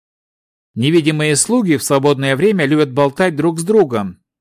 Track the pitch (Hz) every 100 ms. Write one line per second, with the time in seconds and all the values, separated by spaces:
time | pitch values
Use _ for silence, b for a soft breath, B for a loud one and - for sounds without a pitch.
0 | _ _ _ _ _ _ _ - 131 170
1 | 156 156 151 147 - 247 190 139 - 139
2 | 143 131 135 135 202 196 139 151 147 127
3 | 143 135 185 143 165 165 170 220 156 113
4 | 98 87 _ _